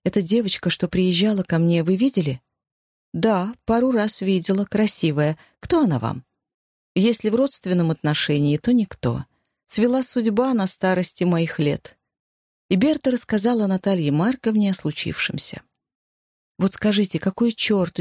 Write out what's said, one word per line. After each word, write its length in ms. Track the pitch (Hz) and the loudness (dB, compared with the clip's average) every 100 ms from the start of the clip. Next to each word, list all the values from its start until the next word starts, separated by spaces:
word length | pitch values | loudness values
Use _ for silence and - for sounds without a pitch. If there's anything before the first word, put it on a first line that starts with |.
Эта 180 | - 208 | -2 -2
девочка, 480 | 170 220 208 - 180 | 0 0 0 -2 -4
что 180 | - 180 | -2 -2
приезжала 540 | 175 185 175 208 208 | 0 0 2 2 0
ко 160 | 180 165 | 0 2
мне, 240 | 170 170 | 2 2
вы 140 | 160 190 | 2 2
видели?» 440 | 262 208 151 131 _ _ _ _ _ _ _ | 2 0 -2 -4 _ _ _ _ _ _ _
«Да, 420 | 165 214 196 190 247 | -2 0 0 -2 -6
пару 260 | - 226 254 | -2 0 2
раз 300 | 240 214 - | 2 0 -2
видела, 440 | 190 190 170 190 | 0 0 0 -2
красивая. 720 | 202 208 214 - 165 147 151 156 _ _ | 0 0 0 0 -2 0 0 -2 _ _
Кто 200 | - 339 | 0 2
она 180 | 254 131 | 2 0
вам?» 260 | 113 127 - _ _ _ _ _ _ | -2 -6 -12 _ _ _ _ _ _
«Если 340 | - 214 226 214 | 0 2 2 0
в 60 | |
родственном 560 | 226 277 - 190 180 165 | 0 0 -2 -2 0 0
отношении, 680 | 160 151 151 - 147 147 147 | 0 -2 -2 0 0 2 0
то 160 | - | 2
никто. 520 | 247 202 - 123 123 - _ _ _ - | 2 0 -2 -4 -4 -8 _ _ _ -8
Свела 360 | - 233 262 | 0 2 2
судьба 520 | 254 247 226 208 262 | -2 -2 0 0 0
на 120 | 240 190 | 0 -2
старости 580 | - 185 185 180 - | -2 0 0 -2 -2
моих 340 | 180 170 165 - | 0 2 0 0
лет». 400 | 147 143 - - _ _ _ _ _ _ - | -2 -2 -8 -20 _ _ _ _ _ _ -2
И 60 | 185 | 2
Берта 340 | 269 302 269 | 2 2 0
рассказала 560 | 247 - 214 208 240 202 | -2 -2 -2 0 0 0
Наталье 460 | 185 196 190 147 | 0 0 0 2
Марковне 580 | 147 196 262 226 214 202 | 2 0 -2 0 0 0
о 40 | |
случившемся. 880 | 190 151 151 160 156 - 143 - - _ _ _ _ _ _ _ _ _ - | 0 -4 -6 -6 -6 -6 -6 -10 -14 _ _ _ _ _ _ _ _ _ -4
Вот 140 | 196 | -2
скажите, 440 | - 214 202 202 160 | 0 0 2 0 -2
какой 340 | - - 240 | -4 0 -2
черт 420 | 220 - 208 175 - | 0 0 0 0 -4